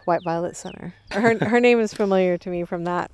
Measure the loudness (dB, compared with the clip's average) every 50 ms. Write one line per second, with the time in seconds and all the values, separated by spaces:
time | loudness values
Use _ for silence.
0 | -2 -2 -2 0 0 -2 -4 -4 -4 -6 -8 -10 -14 -14 -14 -14 -14 -16 -16 _
1 | _ -8 -2 0 2 2 2 2 0 2 2 4 4 4 4 4 2 0 -2 -2
2 | 0 2 4 4 4 2 0 -2 -4 -6 -6 -6 -4 -6 -6 -4 -4 -2 -2 -4
3 | -4 -6